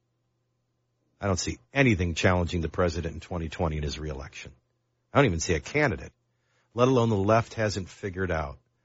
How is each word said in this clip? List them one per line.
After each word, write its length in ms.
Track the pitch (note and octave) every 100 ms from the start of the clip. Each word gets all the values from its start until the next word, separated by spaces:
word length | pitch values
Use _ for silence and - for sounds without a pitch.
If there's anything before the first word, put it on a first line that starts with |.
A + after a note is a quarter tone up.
| _ _ _ _ _ _ _ _ _ _ _ -
I 60 | G2+
don't 140 | F#2
see 180 | - E2+ _
anything 400 | C#3 C3 F#2+ F2
challenging 460 | D#2+ G2+ F2+ F2 F2
the 80 | D#2+
president 460 | - F2 F2 E2
in 60 | D#2
twenty 280 | - F2+ D#2+
twenty 300 | - E2+ D2+
in 40 |
his 160 | D2 D2
reelection. 540 | D2+ C2+ C#2+ - - - _ _ _ _ _
I 60 | A#2+
don't 80 | C3
even 140 | E2+
see 140 | -
a 60 | D#2+
candidate, 520 | - D3 D3 E2 E2 _ _ _ _ _ _
let 140 | A2+ B2
alone 220 | C3 A#2
the 80 | G#2
left 380 | G2 A2+ -
hasn't 340 | - G#2+ G2 F2
figured 420 | - G#2 F2+ F#2
out. 260 | D#2+ D2 C#2+ _ _